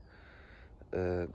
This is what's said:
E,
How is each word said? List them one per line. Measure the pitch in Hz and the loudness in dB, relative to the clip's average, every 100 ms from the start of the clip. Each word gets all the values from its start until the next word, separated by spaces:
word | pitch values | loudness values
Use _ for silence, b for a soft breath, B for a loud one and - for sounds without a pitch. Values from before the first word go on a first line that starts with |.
| B B B B B B B B - | B B B B B B B B -2
E, | 92 90 90 87 | 4 6 6 4